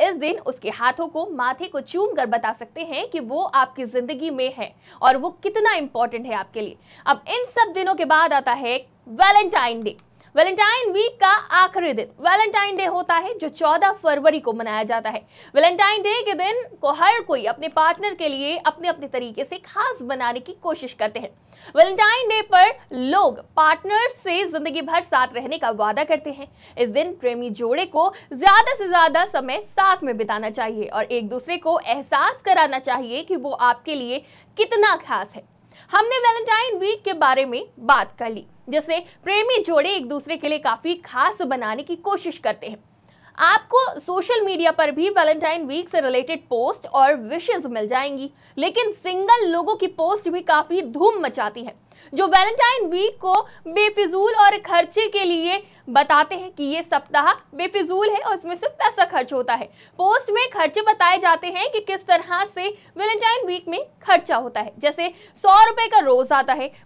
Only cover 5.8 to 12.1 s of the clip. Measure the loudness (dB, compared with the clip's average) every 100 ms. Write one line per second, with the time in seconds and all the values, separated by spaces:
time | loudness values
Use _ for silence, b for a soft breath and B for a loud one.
5.8 | -4 -4 -4 -6 -8 -10 -8 -10 -12 -14
6.8 | b b b -4 -4 -6 -2 0 0 0
7.8 | -2 -2 2 4 4 0 -2 -4 -4 -6
8.8 | -8 _ -8 2 6 6 4 0 0 -2
9.8 | -8 -10 _ _ b 2 2 4 2 2
10.8 | 0 0 0 2 4 4 2 4 4 2
11.8 | -2 -2 -6